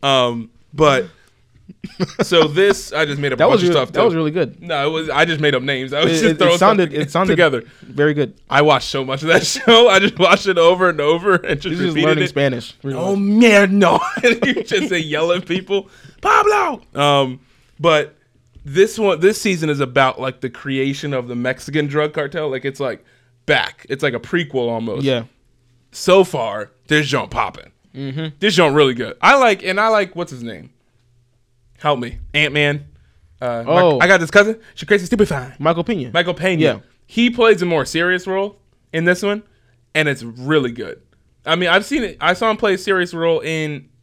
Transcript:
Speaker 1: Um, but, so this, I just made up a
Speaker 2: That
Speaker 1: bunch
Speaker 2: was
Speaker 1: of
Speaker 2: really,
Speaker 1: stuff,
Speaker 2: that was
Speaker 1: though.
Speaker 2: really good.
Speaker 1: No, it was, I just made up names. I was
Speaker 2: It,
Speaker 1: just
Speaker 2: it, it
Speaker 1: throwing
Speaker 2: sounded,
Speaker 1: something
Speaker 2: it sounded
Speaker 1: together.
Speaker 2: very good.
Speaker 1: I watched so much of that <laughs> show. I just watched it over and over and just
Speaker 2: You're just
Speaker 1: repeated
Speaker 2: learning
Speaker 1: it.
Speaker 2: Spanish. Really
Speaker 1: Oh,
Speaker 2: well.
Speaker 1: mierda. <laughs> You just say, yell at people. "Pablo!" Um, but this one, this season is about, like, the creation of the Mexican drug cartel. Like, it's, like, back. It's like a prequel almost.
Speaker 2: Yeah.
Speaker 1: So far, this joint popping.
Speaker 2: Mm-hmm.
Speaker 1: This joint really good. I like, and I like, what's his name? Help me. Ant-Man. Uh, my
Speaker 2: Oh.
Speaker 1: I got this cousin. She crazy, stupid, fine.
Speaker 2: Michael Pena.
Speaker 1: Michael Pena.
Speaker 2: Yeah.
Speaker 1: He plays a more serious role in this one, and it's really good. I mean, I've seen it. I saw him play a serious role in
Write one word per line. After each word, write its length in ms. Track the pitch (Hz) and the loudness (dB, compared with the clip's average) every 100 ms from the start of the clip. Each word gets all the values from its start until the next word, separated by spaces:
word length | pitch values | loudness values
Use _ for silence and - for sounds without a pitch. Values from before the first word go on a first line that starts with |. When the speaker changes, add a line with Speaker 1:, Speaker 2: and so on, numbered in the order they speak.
Speaker 1:
Um, 480 | 139 135 123 120 113 _ _ | 0 0 0 -4 -10 _ _
but, 320 | 143 151 135 101 _ _ _ _ _ _ - - - 190 - | 2 2 4 -2 _ _ _ _ _ _ -20 -20 -8 -8 -4
so 240 | - 175 156 | 0 2 2
this, 460 | 147 202 196 - | 2 2 2 -4
I 140 | 143 156 | -4 -4
just 120 | 143 | -2
made 140 | 139 | -4
up 40 | 123 | 2
a 20 | |
Speaker 2:
That 60 | 170 | 2
Speaker 1:
bunch 60 | |
Speaker 2:
was 100 | 254 | 4
Speaker 1:
of 60 | 180 | 2
Speaker 2:
really, 100 | 160 127 | 0 -2
Speaker 1:
stuff, 60 | |
Speaker 2:
that 100 | - | 0
was 80 | - | 0
Speaker 1:
though. 60 | 165 | 0
Speaker 2:
really 120 | 156 | -4
good. 280 | 160 139 - | -2 -4 -6
Speaker 1:
No, 260 | 175 156 143 | -8 -4 -2
it 40 | |
was, 180 | 160 160 | -4 -4
I 160 | 139 | 0
just 160 | 165 156 | 2 2
made 140 | 147 | 0
up 80 | 131 | 0
names. 320 | 131 135 131 | -2 -6 -4
I 100 | 139 | -2
was 40 | 160 | 0
Speaker 2:
It, 40 | |
Speaker 1:
just 120 | 165 | 2
Speaker 2:
it, 60 | 151 | 0
it 60 | 156 | 2
Speaker 1:
throwing 200 | 175 170 | 2 4
Speaker 2:
sounded, 300 | 185 214 170 | 4 4 0
Speaker 1:
something 100 | 143 | -2
Speaker 2:
it 100 | 147 | -4
sounded 220 | 165 185 | -2 0
Speaker 1:
together. 300 | 160 170 131 - _ | 2 2 2 -8 _
Speaker 2:
very 320 | - 127 147 | -16 -2 0
good. 220 | 147 127 - _ | 0 -4 -6 _
Speaker 1:
I 100 | 135 | 2
watched 280 | 151 139 - | 4 4 0
so 120 | 139 | -6
much 200 | 131 135 | -6 -6
of 60 | 156 | 2
that 180 | 170 165 | 2 2
<laughs> 0 | |
show. 420 | 269 - 233 240 | -2 4 6 6
I 100 | 190 | 6
just 180 | 196 - | 2 2
watched 280 | 175 190 202 | 2 2 0
it 120 | 180 | 2
over 320 | 165 180 185 | 4 4 2
and 100 | 156 | 0
over 360 | 147 170 190 180 | 0 0 2 0
and 220 | - 147 | 0 -6
just 60 | |
Speaker 2:
You're 220 | 185 165 180 | -6 -4 -4
just 20 | 151 | 0
Speaker 1:
repeated 100 | 156 | 0
Speaker 2:
learning 160 | 156 | 0
Speaker 1:
it. 40 | 147 | -2
Speaker 2:
Spanish. 460 | - 139 123 113 - | -2 -2 -2 -10 -14
Really 160 | 139 135 | -10 -6
Speaker 1:
Oh, 140 | 180 | -4
Speaker 2:
well. 40 | 196 | -2
Speaker 1:
mierda. 840 | 202 214 240 208 202 196 196 - - - 247 233 269 | 0 4 6 6 4 4 2 2 -2 -2 0 0 -2
<laughs> 0 | |
You 160 | 349 | -2
just 280 | - - 285 | -4 -4 -2
say, 80 | 180 | -4
yell 340 | 160 147 165 | -4 -2 0
at 140 | 175 180 | -2 -2
people. 420 | 180 190 196 196 _ - _ | -8 -4 -4 -4 _ -20 _
"Pablo!" 600 | 392 427 415 415 392 - _ | 0 2 2 2 0 -6 _
Um, 460 | - 143 143 135 127 _ _ _ _ | -2 2 2 0 -6 _ _ _ _
but 340 | 156 156 143 _ _ _ _ - 143 | 0 2 0 _ _ _ _ -20 -8
this 320 | 143 208 220 | 2 2 2
one, 220 | 208 160 | -2 2
this 200 | 180 214 | 2 2
season 300 | 214 180 156 | -2 -2 -2
is 100 | 143 | -2
about, 400 | 135 127 131 - | -2 0 0 0
like, 220 | 131 127 | -8 -8
the 80 | 131 | -10
creation 640 | - 143 135 135 139 151 | -10 -8 -4 -2 -4 -6
of 140 | 135 120 | -6 -6
the 60 | |
Mexican 520 | 120 123 131 - 147 147 | -6 -4 -6 -4 -4 -2
drug 260 | 147 151 | -2 -2
cartel. 380 | 147 143 160 156 | -4 -6 -6 -6
Like, 160 | 131 135 | -6 -8
it's, 140 | 135 | -8
like, 220 | 135 110 _ _ _ _ - | -8 -8 _ _ _ _ -2
back. 400 | 139 - - - | -2 -2 -10 -10
It's 140 | 135 | -4
like 100 | 147 | -4
a 80 | 117 | -4
prequel 480 | - 180 160 131 120 | -6 -6 -4 -4 -4
almost. 360 | 113 113 113 | -4 -6 -4
Speaker 2:
Yeah. 200 | 135 123 117 _ _ _ _ _ _ | -2 -2 -4 _ _ _ _ _ _
Speaker 1:
So 320 | - - 190 | -8 2 4
far, 480 | 180 151 113 104 104 _ _ | 4 0 -6 -8 -12 _ _
this 180 | 151 143 | 0 0
joint 240 | 131 101 | -4 -4
popping. 400 | - 104 - - _ _ | -4 -6 -6 -20 _ _
Speaker 2:
Mm-hmm. 400 | 127 135 135 160 147 | -14 -12 -8 -10 -2
Speaker 1:
This 160 | 202 175 | 0 4
joint 180 | 165 | 4
really 200 | 143 139 | 6 4
good. 220 | 120 113 - | 2 -6 0
I 140 | 185 277 | 4 6
like, 240 | 247 190 | 4 2
and 160 | - 190 | -2 -2
I 80 | 220 | 0
like, 300 | 220 185 175 | 0 -2 -6
what's 160 | - | -10
his 100 | 131 | -10
name? 280 | 117 95 123 _ _ _ _ _ _ _ _ _ _ _ | -14 -14 -18 _ _ _ _ _ _ _ _ _ _ _
Help 220 | 151 139 | -2 -2
me. 180 | 120 - - | -4 -10 -4
Ant-Man. 540 | 147 151 143 147 147 143 - _ _ _ _ | 0 0 0 0 -2 -8 -20 _ _ _ _
Uh, 220 | 127 120 | -6 -6
my 180 | 117 170 | 0 2
Speaker 2:
Oh. 160 | 180 139 | 4 4
Speaker 1:
I 80 | 170 | 4
got 100 | 190 | 4
this 140 | 165 | 4
cousin. 260 | 202 208 220 - | 4 4 0 -10
She 100 | - 147 | -18 -2
crazy, 200 | 208 180 | -2 0
stupid, 220 | 226 208 | 0 0
fine. 260 | 143 127 - | 0 -10 -4
Speaker 2:
Michael 240 | 147 170 | -2 0
Pena. 260 | 170 214 123 | -2 -4 -4
Speaker 1:
Michael 220 | 131 175 | -2 -2
Pena. 260 | 160 180 175 | -2 -2 2
Speaker 2:
Yeah. 180 | 156 107 - _ _ | 0 0 -10 _ _
Speaker 1:
He 240 | - 240 | 0 0
plays 320 | 240 226 208 | 2 2 4
a 40 | 180 | 2
more 180 | 160 | -2
serious 420 | 127 160 175 180 180 | -2 -2 -2 -2 -4
role 300 | 190 196 - _ _ _ | -6 -6 -10 _ _ _
in 120 | 160 | -4
this 180 | 170 175 | 0 0
one, 220 | 202 208 214 _ _ _ _ | -2 -4 -8 _ _ _ _
and 140 | 151 151 | -4 -2
it's 160 | 131 | -4
really 480 | 117 117 127 151 127 | -10 -12 0 0 0
good. 300 | 117 98 - _ _ _ _ - | -8 -14 -16 _ _ _ _ -4
I 80 | |
mean, 140 | 165 180 | -2 2
I've 160 | 180 | 0
seen 180 | 208 277 | 0 -6
it. 140 | 214 - | -6 -4
I 120 | 156 | -4
saw 180 | 185 226 | 0 -2
him 60 | 220 | 0
play 180 | 220 | -2
a 40 | 185 | -2
serious 340 | 185 190 175 | -2 -2 -2
role 240 | 170 165 165 | -4 -2 -2
in 480 | 147 160 156 147 - _ | -2 -6 -6 -8 -14 _